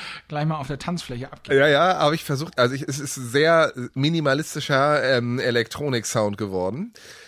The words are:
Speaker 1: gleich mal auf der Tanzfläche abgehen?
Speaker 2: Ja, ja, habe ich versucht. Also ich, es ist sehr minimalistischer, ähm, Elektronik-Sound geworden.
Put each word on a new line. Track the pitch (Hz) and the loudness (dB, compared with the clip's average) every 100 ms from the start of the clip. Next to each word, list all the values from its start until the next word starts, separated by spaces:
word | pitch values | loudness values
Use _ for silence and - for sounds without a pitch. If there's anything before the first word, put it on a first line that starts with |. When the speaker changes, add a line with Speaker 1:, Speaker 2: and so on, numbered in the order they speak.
| - - - | -14 -14 -10
Speaker 1:
gleich | 147 151 | -4 -4
mal | 156 | -4
auf | 135 | -6
der | 143 | -8
Tanzfläche | - 175 - 123 131 | -6 -6 -6 -10 -10
abgehen? | - - 139 | -12 2 4
Speaker 2:
Ja, | 147 | 6
ja, | 143 175 175 | 6 4 4
habe | 151 | 2
ich | 160 | 0
versucht. | - 139 165 - | -2 -4 -2 2
Also | 123 135 | 2 0
ich, | |
es | 147 139 | -6 -6
ist | 139 - | -6 -8
sehr | 120 135 156 165 156 - 123 | -2 2 4 4 2 -2 -8
minimalistischer, | - 143 170 147 135 160 151 - 139 143 151 127 127 | -2 0 2 2 0 -2 -6 0 2 4 2 2 2
ähm, | 120 123 | 0 -2
Elektronik-Sound | 123 120 113 - 147 123 104 123 104 104 | 0 0 0 -4 -4 -2 -2 0 0 -2
geworden. | 104 95 90 120 226 - - - | -4 -2 -2 -4 -10 -14 -20 -20